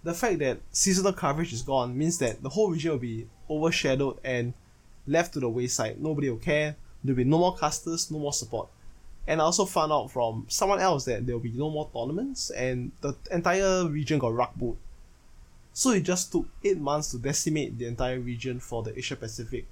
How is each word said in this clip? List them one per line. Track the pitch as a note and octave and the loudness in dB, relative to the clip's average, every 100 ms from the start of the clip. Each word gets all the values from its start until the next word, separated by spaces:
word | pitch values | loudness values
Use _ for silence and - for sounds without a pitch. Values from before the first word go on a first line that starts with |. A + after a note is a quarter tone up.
the | E3+ | -4
fact | F3 - E3+ | 0 0 2
that | C#3 A#2+ - | 2 0 -4
seasonal | - F#3+ F#3 G3 | 0 4 4 4
coverage | F#3+ D#3 D3 E3+ | 2 0 0 -2
is | A#2 | -4
gone | B2 C3+ B2 B2+ | 0 0 0 0
means | D#3 E3 | 0 2
that | B2 G#2 | 0 -2
the | C3+ | -4
whole | D#3 G#3+ | 2 2
region | E3 D#3+ | 2 0
will | C#3+ | -2
be | A#2+ A2 A2+ - - | -2 -6 -10 -16 -6
overshadowed | D3+ D#3+ E3 D3 C3 C#3 - | 0 2 2 2 2 2 -2
and | C3 B2 A#2+ - - - - - - | -2 -2 -2 -6 -16 -20 -20 -16 0
left | D#3 E3+ | 2 2
to | D3+ | 0
the | B2 | 0
wayside. | A#2 B2 - A2 - | 0 -2 0 -2 -2
Nobody | D#3 D3 C#3 | -2 0 0
will | A2 | -2
care. | - D3+ D3+ D3 - - | 0 2 2 -4 -16 -6
There'll | C3+ C3 | 0 2
be | |
no | B2+ D#3 | 4 6
more | F3+ F3+ | 4 2
casters, | D3+ D3 - E3 - | -2 0 -4 -4 -2
no | D#3 | -2
more | C#3+ | -2
support. | C3+ A#2 A2+ - - - - - - - | -2 -4 -6 -6 -14 -18 -16 -18 -10 0
And | D#3 | 4
I | |
also | D#3 E3 | 4 4
found | F#3+ F#3 D#3 | 2 2 2
out | D3+ A#2+ | 2 0
from | B2+ A#2 A2 - | 0 0 -2 -4
someone | - G3 G3 | 0 2 4
else | F#3 D#3 B2+ | 4 2 0
that | A2+ B2 | -2 -2
there'll | A#2+ | -2
be | A#2 | -4
no | A#2 D3+ | -2 -2
more | D3+ D3+ | -2 -6
tournaments | A#2+ B2 E3 C4+ C4 - | -6 -4 -4 -4 -4 -6
and | - B2+ B2 B2 - | -2 -2 -2 -4 -6
the | C#3+ C3 - | -6 -6 -4
entire | F3 E3+ F#3 G3 F#3 F3 | 0 2 4 4 4 2
region | D3 C#3+ D#3 | 0 2 2
got | B2 | 2
rug | A#2 A#2+ - | 2 0 0
pulled. | A#2+ - - - - - - - - - - | -4 -4 -10 -18 -20 -20 -20 -20 -20 -20 -16
So | - B3+ | 0 4
it | G#3 | 4
just | D3 F3+ - | 4 0 0
took | E3+ - - | -2 -2 -2
eight | G3+ F3+ | 0 2
months | C#3 D3 D3 | 2 0 -2
to | B2+ | -4
decimate | C3 C#3 - D#3 B2+ A#2 | -2 0 0 0 -2 -4
the | A#2+ | -6
entire | A#2 B2+ B2+ | -2 -2 -2
region | B2 A#2+ C3 B2 | -4 -4 -4 -6
for | - A#2 | -4 -6
the | A2 - | -4 -6
Asia | B2 C3 | -6 -6
Pacific | A2+ A2+ A2 A#2+ - | -8 -8 -8 -8 -8